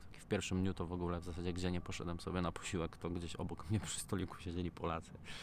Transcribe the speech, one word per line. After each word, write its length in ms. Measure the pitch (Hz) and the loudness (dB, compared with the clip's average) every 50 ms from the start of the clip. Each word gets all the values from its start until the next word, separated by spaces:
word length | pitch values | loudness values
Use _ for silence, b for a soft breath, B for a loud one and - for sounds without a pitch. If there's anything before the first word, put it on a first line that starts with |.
| - - | -6 -10
W 140 | - - - | -12 -10 -2
pierwszym 360 | - 107 98 - - 95 92 | 0 0 2 2 4 4 4
dniu 120 | 92 95 90 | 4 4 4
to 140 | - 90 | 2 0
w 60 | 82 90 | 0 0
ogóle 260 | 90 87 87 87 87 | 0 2 2 2 0
w 40 | 87 | 0
zasadzie, 300 | 87 85 85 85 92 87 | -2 -2 -2 0 0 0
gdzie 180 | 90 92 92 | 2 2 2
nie 100 | 90 87 | 2 2
poszedłem 380 | 85 - 87 - - 87 85 85 | 0 -2 -2 -2 -2 -2 -2 -2
sobie 220 | - 87 85 92 | -2 0 2 4
na 100 | 87 85 | 4 2
posiłek, 460 | - - - - - 87 82 82 - | 2 0 -2 0 2 2 2 2 0
to 120 | - - 87 | -2 -2 -2
gdzieś 260 | 87 87 87 82 - | 0 0 -2 -2 -2
obok 340 | - - - 82 - - - | -2 -2 -2 -2 -2 0 2
mnie 100 | 107 107 | 2 2
przy 200 | - - - - | 2 0 -2 -4
stoliku 380 | - - 107 95 92 - - - | -2 0 0 2 2 0 -4 -4
siedzieli 320 | - 87 82 87 90 85 | -4 -2 0 0 0 0
Polacy. 400 | - - 87 85 80 82 - - - - B B B B | 0 0 0 0 2 0 -2 -6 -10 -10 B B B B